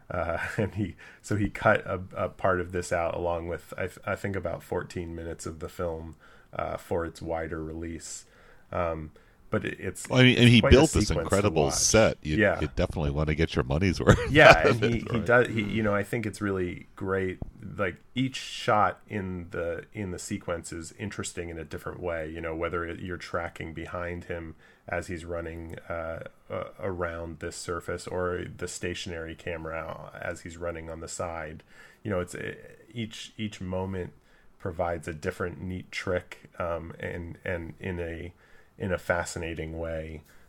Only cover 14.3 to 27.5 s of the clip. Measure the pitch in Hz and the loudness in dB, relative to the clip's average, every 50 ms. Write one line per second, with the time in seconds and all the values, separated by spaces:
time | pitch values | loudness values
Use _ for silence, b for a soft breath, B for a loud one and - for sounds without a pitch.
14.3 | 131 151 151 143 156 160 - - 127 117 104 117 117 110 - - - 117 98 101 | 8 10 12 12 12 10 8 4 4 4 2 2 2 0 -2 -2 -2 0 2 6
15.3 | 120 123 120 - 110 117 101 101 98 110 110 104 101 101 101 - - 120 107 107 | 6 6 6 4 2 -2 -2 0 0 0 2 2 2 2 0 0 -2 -2 -2 -4
16.3 | 95 - 107 101 98 95 92 87 85 - - - - - 101 95 95 95 95 92 | -4 -4 -2 -2 0 0 0 -2 -4 -8 -12 -16 -12 -8 -4 0 0 0 0 -2
17.3 | 90 - - - - - - 98 95 95 101 92 82 - - - - 123 131 127 | -4 -6 -10 -12 -12 -14 -14 -12 -4 -2 -2 -2 -2 -6 -14 -8 -4 -2 -2 -2
18.3 | 127 - - - - - - - 113 104 104 - - - - - 110 107 95 92 | -2 -6 -10 -10 -10 -4 2 4 4 6 6 4 2 -2 -8 -8 -6 -4 -4 -4
19.3 | 92 90 87 87 - 87 85 85 82 82 - - - 107 104 92 90 82 - - | -6 -6 -8 -6 -6 -4 -4 -2 -4 -6 -8 -10 -10 -8 -6 -6 -6 -8 -6 -6
20.3 | 104 95 - - 87 85 87 - - 85 80 76 - - 110 98 - - 98 - | -6 -6 -4 -4 -6 -6 -6 -8 -10 -10 -10 -12 -10 -8 -8 -8 -6 -6 -8 -8
21.3 | - - 87 85 82 82 78 76 - 87 - 92 85 - 90 87 85 82 78 78 | -8 -8 -8 -8 -8 -10 -10 -10 -10 -10 -8 -10 -10 -6 -6 -4 -4 -4 -6 -6
22.3 | 80 82 82 82 80 80 85 82 85 87 85 82 85 85 - 92 87 85 - - | -8 -8 -6 -6 -4 -4 -4 -2 -2 -2 -4 -4 -6 -8 -8 -8 -8 -8 -8 -6
23.3 | - 90 85 85 - - 87 82 80 82 82 - - 90 87 87 87 87 87 - | -4 -4 -4 -4 -6 -8 -10 -10 -10 -10 -10 -8 -8 -6 -6 -6 -6 -8 -8 -8
24.3 | 87 85 82 80 80 B B B B B B - 87 87 85 - 90 80 82 85 | -8 -8 -8 -10 -14 B B B B B B -6 -6 -6 -4 -4 -8 -8 -8 -8
25.3 | 85 85 85 80 82 85 82 82 87 - - - 87 82 82 80 82 - - - | -8 -6 -6 -8 -8 -10 -10 -12 -12 -14 -10 -8 -8 -6 -6 -6 -8 -10 -10 -14
26.3 | - - _ - 101 98 - - - - - 101 92 85 90 85 82 85 85 85 | -16 -20 _ -10 -8 -8 -8 -10 -12 -8 -6 -6 -4 -4 -4 -4 -4 -6 -8 -10
27.3 | 82 78 - 85 | -10 -10 -10 -10